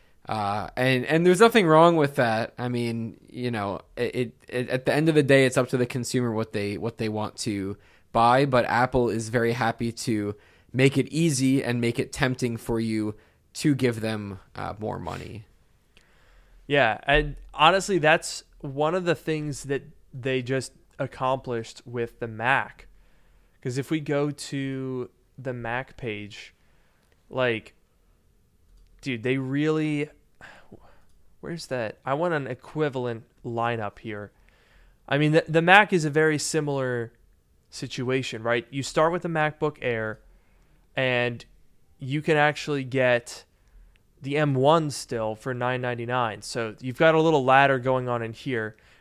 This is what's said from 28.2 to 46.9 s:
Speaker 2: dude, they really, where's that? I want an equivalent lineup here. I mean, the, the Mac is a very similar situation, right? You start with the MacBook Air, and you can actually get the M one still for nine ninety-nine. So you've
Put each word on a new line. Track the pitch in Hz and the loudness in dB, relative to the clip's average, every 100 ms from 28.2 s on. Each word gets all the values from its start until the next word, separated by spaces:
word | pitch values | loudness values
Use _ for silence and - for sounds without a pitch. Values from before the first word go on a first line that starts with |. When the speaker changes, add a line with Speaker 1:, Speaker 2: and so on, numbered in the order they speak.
| _ _ _ _ _ - _ _ | _ _ _ _ _ -20 _ _
Speaker 2:
dude, | 139 120 | -8 -4
they | 120 135 | -2 -2
really, | 131 139 156 156 156 147 147 - _ _ - - - - - - - _ - _ | -2 -2 0 0 -2 -4 -6 -12 _ _ -20 -20 -20 -20 -20 -20 -20 _ -20 _
where's | - 165 - | -12 -10 -6
that? | 127 110 - | -4 -6 -8
I | - | -4
want | 143 180 | -2 0
an | 156 131 | -2 -4
equivalent | 123 - 151 151 127 123 113 - _ | -10 -8 -4 -2 -2 -6 -6 -14 _
lineup | 123 117 117 117 101 - | -8 -2 -2 -2 -6 -10
here. | 113 104 101 _ _ _ _ _ _ _ - | -12 -10 -12 _ _ _ _ _ _ _ -2
I | 139 | 2
mean, | 151 | 4
the, | 160 165 | 4 2
the | 160 | 2
Mac | 170 202 208 | 8 8 8
is | 185 | 2
a | 151 | 2
very | 147 156 147 | 2 2 2
similar | - 160 147 139 127 123 113 _ _ _ _ _ _ | -2 -2 -2 -2 -2 -4 -6 _ _ _ _ _ _
situation, | - 131 - 123 131 127 117 | -14 -10 -6 -2 -2 -2 -6
right? | 113 120 - | -2 -2 -2
You | 139 | -8
start | 127 170 160 | -4 2 2
with | 175 | 0
the | 170 | -2
MacBook | 160 151 - 151 147 | -2 -2 -2 -4 -4
Air, | 123 113 110 107 _ _ _ _ _ _ _ | -4 -4 -4 -8 _ _ _ _ _ _ _
and | - 131 123 123 117 - _ _ _ _ - | -4 -2 0 -2 -4 -14 _ _ _ _ -14
you | 131 151 | -6 -4
can | 160 151 | 2 4
actually | 151 147 - 143 | 4 0 -4 -4
get | 131 131 127 120 - - - _ _ - - _ _ _ | -2 2 4 2 -2 -18 -20 _ _ -20 -20 _ _ _
the | 135 143 | -4 0
M | 147 | 2
one | 131 135 165 151 | 4 4 4 2
still | - - 117 110 | -6 -8 -6 -4
for | 107 135 | -6 -8
nine | 123 123 127 | -4 -4 -2
ninety-nine. | 123 120 117 127 113 104 | -4 -6 -4 -2 -2 -6
So | - 123 110 - | -8 -6 -6 -8
you've | 127 | -8